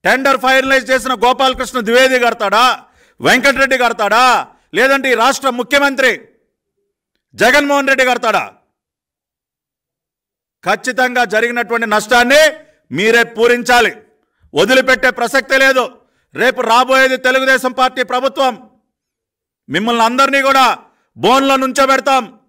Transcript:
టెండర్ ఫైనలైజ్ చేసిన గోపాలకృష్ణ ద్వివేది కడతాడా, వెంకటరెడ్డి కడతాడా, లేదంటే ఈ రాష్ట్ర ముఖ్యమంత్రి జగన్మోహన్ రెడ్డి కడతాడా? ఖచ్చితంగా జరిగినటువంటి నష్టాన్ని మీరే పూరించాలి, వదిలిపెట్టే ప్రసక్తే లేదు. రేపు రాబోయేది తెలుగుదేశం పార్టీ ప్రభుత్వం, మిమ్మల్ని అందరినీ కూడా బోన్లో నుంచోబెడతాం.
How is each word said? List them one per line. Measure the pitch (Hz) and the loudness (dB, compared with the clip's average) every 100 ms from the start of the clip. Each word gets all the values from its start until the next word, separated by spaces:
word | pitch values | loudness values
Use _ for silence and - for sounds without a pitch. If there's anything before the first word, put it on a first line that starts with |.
టెండర్ | - 254 269 269 | -2 -2 0 0
ఫైనలైజ్ | 254 262 269 269 247 | 0 0 0 -2 0
చేసిన | 262 240 | -4 -2
గోపాలకృష్ణ | 247 240 254 262 254 247 254 | -2 0 0 -2 -2 -6 -6
ద్వివేది | 208 240 262 254 | 0 2 2 2
కడతాడా, | 240 226 202 208 254 208 - _ _ _ | -2 -2 -2 0 0 -2 -10 _ _ _
వెంకటరెడ్డి | 127 247 277 262 269 254 | 0 2 0 0 0 0
కడతాడా, | 240 233 202 220 254 214 127 _ _ | -2 -2 0 2 2 2 -4 _ _
లేదంటే | 180 262 269 262 | -2 0 0 0
ఈ | |
రాష్ట్ర | 226 247 - 269 | 0 0 0 -4
ముఖ్యమంత్రి | 240 240 285 285 269 262 165 - _ _ _ _ _ _ _ _ _ _ | -4 -2 0 0 0 -2 -2 -12 _ _ _ _ _ _ _ _ _ _
జగన్మోహన్ | - 226 285 285 285 269 | -2 2 2 0 -2 0
రెడ్డి | 262 | 0
కడతాడా? | 254 240 240 196 104 _ _ _ _ _ _ _ _ _ _ _ _ _ _ _ _ _ _ _ _ _ | 0 0 -2 -2 -4 _ _ _ _ _ _ _ _ _ _ _ _ _ _ _ _ _ _ _ _ _
ఖచ్చితంగా | 175 208 262 247 254 247 | -6 -4 -4 -2 -2 -2
జరిగినటువంటి | 233 214 233 240 233 233 226 | -2 -2 -2 -4 -4 -4 -2
నష్టాన్ని | 214 214 247 240 285 311 311 - _ _ | -2 0 0 4 4 2 0 -20 _ _
మీరే | 131 214 233 | -4 0 0
పూరించాలి, | 233 214 240 240 247 240 214 - _ _ _ _ _ | 0 0 0 0 2 2 2 -4 _ _ _ _ _
వదిలిపెట్టే | 143 202 262 262 254 262 | -2 2 2 2 0 0
ప్రసక్తే | 247 233 269 254 262 | -2 -4 -4 -2 0
లేదు. | 269 262 240 - _ _ _ | 2 2 -2 -8 _ _ _
రేపు | 135 233 247 | -2 -2 -2
రాబోయేది | 226 233 254 262 262 262 | 0 2 2 2 2 0
తెలుగుదేశం | 262 262 262 262 254 | 0 0 0 0 -2
పార్టీ | 254 254 262 | -2 -2 -2
ప్రభుత్వం, | 247 247 262 262 262 220 - _ _ _ _ _ _ _ _ _ - | -4 -2 -4 -2 -2 -4 -20 _ _ _ _ _ _ _ _ _ -8
మిమ్మల్ని | 151 220 233 | -4 -2 0
అందరినీ | 226 247 277 277 | 0 2 0 0
కూడా | 269 269 247 180 _ _ _ - | 2 2 2 -2 _ _ _ -4
బోన్లో | 170 262 269 | 0 2 2
నుంచోబెడతాం. | 269 262 269 269 269 285 269 240 _ | 0 -2 -2 0 0 0 -2 -2 _